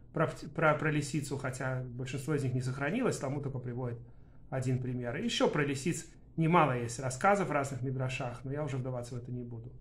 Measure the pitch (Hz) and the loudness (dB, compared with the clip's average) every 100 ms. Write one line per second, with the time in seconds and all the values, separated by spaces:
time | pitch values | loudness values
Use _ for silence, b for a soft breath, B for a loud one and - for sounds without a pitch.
0 | - 160 156 - - - 156 147 151 147 | -6 0 0 0 -8 4 6 6 4 2
1 | 143 156 - 139 131 - 131 131 127 120 | 0 -2 -2 -2 -4 -4 -2 -2 -4 -6
2 | 131 147 156 147 127 123 123 131 139 226 | -6 -4 0 0 2 0 0 -2 0 2
3 | 220 - 139 131 135 123 120 120 123 113 | 0 0 -2 -2 -4 -6 -6 -4 -4 -6
4 | b b b b - 131 131 127 127 123 | b b b b -6 -2 0 0 0 -2
5 | 120 123 233 - 254 156 143 135 175 - | -2 -2 0 4 4 4 2 0 -2 -2
6 | - - - - 160 170 147 123 117 - | -6 -16 -8 0 6 8 6 4 -2 -4
7 | 131 - 190 202 175 147 131 123 131 131 | -4 2 4 4 4 0 0 -2 -4 -2
8 | 127 - 127 117 135 147 151 131 127 123 | -2 -2 -4 -6 -6 -4 -2 -2 -4 -4
9 | 117 120 123 123 120 117 120 - | -6 -8 -6 -6 -6 -8 -12 -14